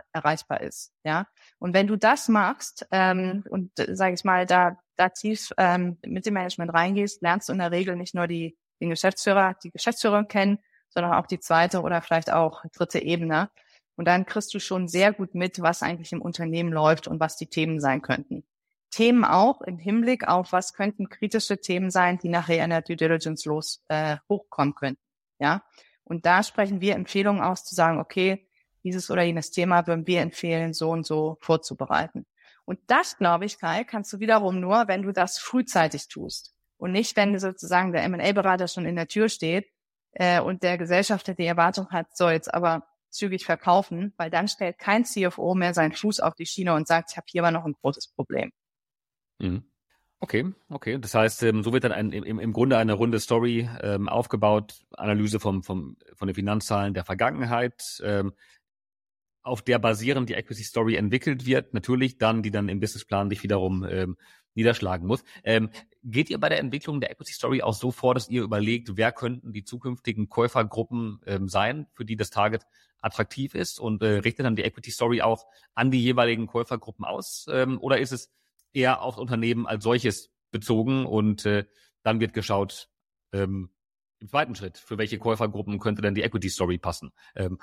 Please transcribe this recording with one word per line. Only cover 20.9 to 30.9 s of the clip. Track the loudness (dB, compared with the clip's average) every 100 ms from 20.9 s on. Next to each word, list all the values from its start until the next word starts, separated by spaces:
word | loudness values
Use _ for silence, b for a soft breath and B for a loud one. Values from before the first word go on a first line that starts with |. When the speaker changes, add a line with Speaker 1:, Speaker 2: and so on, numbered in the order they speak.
| -4 -10
Speaker 1:
kritische | -6 -2 -2 -2 -4
Themen | -2 -2 0
sein, | 2 2 2
die | 0
nachher | 0 2 0
in | 2
der | 0
Due | -2 0
Diligence | 2 2 0 -6 -4
los, | -4 -4 -10 _
äh, | -2 -2 -4 _
hochkommen | -4 -4 -2 -2 0
könnten, | -6 -6 _ _ _ _
ja. | 0 0 -4 b b b
Und | _ -2 4
da | 4
sprechen | 2 -2 -2 0
wir | 0 0
Empfehlungen | -2 0 2 2
aus, | 0 -2
zu | -4
sagen, | 2 4 4
okay, | -2 0 0 0 -8 _ _ _
dieses | -6 -6 -2
oder | 2
jenes | 2 0 -4
Thema | -2 4 4 4
würden | -2 0
wir | 0
empfehlen, | 0 -4 -2 0 -2
so | -2 -2